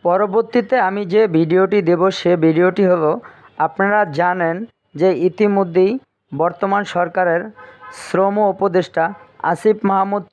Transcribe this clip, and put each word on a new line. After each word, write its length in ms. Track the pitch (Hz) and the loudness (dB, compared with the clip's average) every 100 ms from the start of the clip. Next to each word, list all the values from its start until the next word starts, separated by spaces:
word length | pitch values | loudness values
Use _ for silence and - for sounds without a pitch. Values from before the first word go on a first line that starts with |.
পরবর্তীতে 720 | 180 185 208 196 226 240 202 254 | 0 0 0 0 0 -2 0 0
আমি 220 | 190 196 196 | 0 -2 -2
যে 160 | 202 220 | 0 2
ভিডিওটি 520 | 160 165 180 190 202 | 2 2 2 2 2
দেব, 200 | 170 175 185 | 2 2 0
সে 220 | 185 - 175 | 0 0 2
ভিডিওটি 480 | 160 160 180 185 190 | 2 4 2 2 2
হলো, 260 | 180 156 190 - - - _ | 2 0 -2 -8 -20 -20 _
আপনারা 420 | 156 156 196 208 208 | -4 0 0 2 0
জানেন 440 | 143 175 180 165 170 226 _ _ 147 | 0 -2 0 -2 -4 -8 _ _ 0
যে 140 | 180 156 | 0 2
ইতিমধ্যেই 720 | 180 - 208 202 190 165 190 254 _ _ _ | -2 0 0 2 0 2 0 0 _ _ _
বর্তমান 500 | 143 165 170 196 196 | -2 -2 -2 -2 -2
সরকারের 580 | 202 180 175 170 180 170 214 214 - - - | -2 -4 -4 -2 0 0 -4 -16 -20 -20 -20
শ্রম 420 | - - 175 196 202 208 | -18 -6 0 0 0 -2
উপদেষ্টা 540 | 190 196 180 175 - 165 202 - _ | 0 0 0 -2 -4 -4 -6 -20 _
আসিফ 340 | - 170 214 214 202 | -4 0 0 0 0
মাহমুদ 380 | 196 196 202 180 | 0 -2 -4 -8